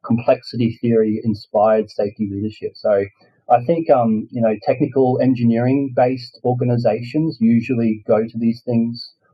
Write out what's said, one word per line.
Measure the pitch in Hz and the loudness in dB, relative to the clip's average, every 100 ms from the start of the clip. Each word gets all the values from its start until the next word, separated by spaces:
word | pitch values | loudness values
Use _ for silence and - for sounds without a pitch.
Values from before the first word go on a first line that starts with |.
| - | -4
complexity | 117 - 127 - 117 117 120 | -2 0 -2 -2 -2 -2 -2
theory-inspired | 120 113 110 107 113 101 - 107 107 110 101 | 0 2 0 -2 -4 -4 -2 0 2 2 0
safety | - 92 - 104 | -4 -4 -4 -6
leadership. | 98 107 - 104 - | -4 -6 -8 -12 -4
So | 110 101 98 _ _ _ - | 0 0 -2 _ _ _ 0
I | 120 123 | 2 2
think, | 170 165 | 0 2
um, | 131 113 110 - | 2 2 0 -4
you | 123 | -2
know, | 113 104 | 0 0
technical | - 123 135 135 127 127 | -2 -2 0 2 2 2
engineering-based | 131 123 117 117 123 139 139 123 127 131 - - 123 | 0 2 2 2 2 0 -2 0 0 -2 -10 -6 -4
organizations | 123 123 120 117 110 120 151 160 - | -2 0 0 0 -2 -4 -4 -2 0
usually | 113 117 113 117 113 107 - | 2 2 0 -2 -2 -2 0
go | 110 113 | 0 0
to | 113 | -2
these | 117 113 - | -2 -2 -2
things, | 117 117 117 - _ _ | -2 -2 -6 -14 _ _